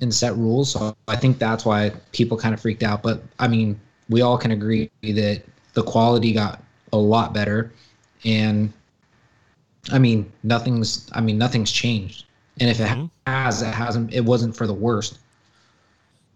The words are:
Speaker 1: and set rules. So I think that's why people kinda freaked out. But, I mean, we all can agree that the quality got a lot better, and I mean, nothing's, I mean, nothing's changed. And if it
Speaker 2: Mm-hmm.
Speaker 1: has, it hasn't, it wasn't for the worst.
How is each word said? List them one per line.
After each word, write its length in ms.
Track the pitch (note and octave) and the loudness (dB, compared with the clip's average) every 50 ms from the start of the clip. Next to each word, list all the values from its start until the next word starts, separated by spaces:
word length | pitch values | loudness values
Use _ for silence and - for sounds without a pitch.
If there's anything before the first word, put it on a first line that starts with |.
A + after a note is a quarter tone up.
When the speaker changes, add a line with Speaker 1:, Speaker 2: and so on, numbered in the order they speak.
Speaker 1:
and 120 | B2+ A#2 | -4 -2
set 220 | G#2 - B2 A#2 F#2+ | 0 0 0 0 0
rules. 340 | A2+ A2+ A2+ A2+ C3+ C#3+ C3+ | 0 0 2 2 2 0 0
So 240 | - A2+ G#2+ G#2+ A2 - _ | -2 -4 -4 -6 -6 -8 _
I 100 | - G#2+ | -6 -2
think 220 | B2 C3+ C3 B2 - | 2 2 2 2 2
that's 260 | A2+ A2 A2+ A2 - | 0 0 0 0 0
why 280 | A2+ G#2 G#2 G#2+ G2+ - - - _ | 0 2 2 0 0 -2 -6 -12 _
people 240 | - - A#2+ - A2+ A2 | -2 0 0 0 0 -2
kinda 180 | - A2+ G#2+ | -2 -2 -2
freaked 260 | - - A2+ - - | -2 -2 -4 -2 -2
out. 200 | A3 G#2 - G#3 | -2 -2 -2 -2
But, 200 | - A#2 A2 G#2+ - - _ - | -2 -4 -4 -4 -8 -14 _ -2
I 80 | B2+ | 0
mean, 320 | B2 A2+ A2+ A2 G#2+ G2+ G#2 - _ _ _ _ - | 0 2 2 0 0 -2 -6 -10 _ _ _ _ 0
we 140 | A2+ A#2+ | 2 4
all 160 | B2 A#2+ B2 B2 | 4 4 2 2
can 120 | - A2+ | 0 0
agree 400 | A2 G#2 G#2 A2 A2+ A2 A2 - - _ | -2 0 0 0 0 0 -2 -4 -8 _
that 400 | - A2 G2+ G#2+ G#2 G#2 G#2 - - - - _ _ _ - | -6 -2 -2 0 0 0 -2 -4 -8 -14 -20 _ _ _ -4
the 80 | A#2 | -4
quality 500 | A2+ - - A#2 A2+ A#2+ A#2+ A#2 A2 A#2 | -2 2 2 4 4 4 4 4 2 2
got 300 | G#2+ A2 G#2 F#2+ E2+ - - - _ _ _ _ | 2 2 0 -2 -4 -8 -16 -20 _ _ _ _
a 60 | A2+ G#2+ | 0 2
lot 360 | G#2 G#2 A2 A#2 A2 - - | 4 4 4 2 2 0 -2
better, 380 | G#2+ G#2 G#2 G#2 A2 - - - - - _ _ _ _ _ _ _ - | -2 -2 0 0 -2 -4 -6 -10 -20 -20 _ _ _ _ _ _ _ -2
and 480 | A2+ A2 G#2+ G#2+ G#2+ G#2 G#2 G#2+ G2+ - _ _ _ _ _ _ _ _ _ _ _ _ _ _ _ _ _ _ _ _ _ - - | 0 2 2 2 2 2 0 0 -2 -6 _ _ _ _ _ _ _ _ _ _ _ _ _ _ _ _ _ _ _ _ _ -6 0
I 60 | C#3+ C3 | 2 4
mean, 320 | C3 A#2 A2+ G#2+ F#2+ - - _ | 4 4 4 2 -2 -4 -10 _
nothing's, 680 | - A2 A#2 A#2 A#2+ B2+ A#2+ A2+ A2 - - - - - | -2 0 0 0 0 0 0 0 0 -2 -4 -8 -10 -8
I 80 | - - | -4 -2
mean, 180 | A2+ A2 G#2+ G#2+ | 0 0 2 0
nothing's 320 | A#2+ B2+ B2+ A#2 G#2 - | 0 0 0 0 -2 -2
changed. 520 | - - - A#2+ A#2 G2+ F#2+ F#2+ - - - _ _ _ _ _ _ - | -2 -2 -2 -2 -2 -2 -4 -8 -12 -16 -20 _ _ _ _ _ _ 0
And 100 | B2 A#2+ | 0 2
if 100 | A2+ A2+ | 2 2
it 80 | A2 G#2 | 0 -2
Speaker 2:
Mm-hmm. 180 | B2+ C3+ D#3+ E3+ - _ - | -2 -2 -6 -8 -12 _ -6
Speaker 1:
has, 360 | B2+ B2+ C3+ C3 A#2+ G#2+ G#2 | -4 -4 -2 -2 -2 -2 -2
it 120 | A#2+ A2 G#2+ | -4 -4 -4
hasn't, 380 | A2 A#2+ A#2+ A2+ A#2+ A#2 A2 - | -4 -4 -2 -2 -2 -4 -2 -2
it 100 | B2+ A#2 | 0 2
wasn't 320 | A#2 B2 A2+ A#2+ A2+ A2 | 2 2 2 2 -2 -2
for 100 | - A#2 | -4 -4
the 80 | G#2 G2 | -4 -2
worst. 440 | G2 G#2+ A#2+ A#2 G#2 A#2+ - - - _ _ _ _ _ _ _ _ _ _ _ _ _ _ _ _ _ _ _ _ _ _ _ | -2 0 0 0 -2 -4 -6 -12 -16 _ _ _ _ _ _ _ _ _ _ _ _ _ _ _ _ _ _ _ _ _ _ _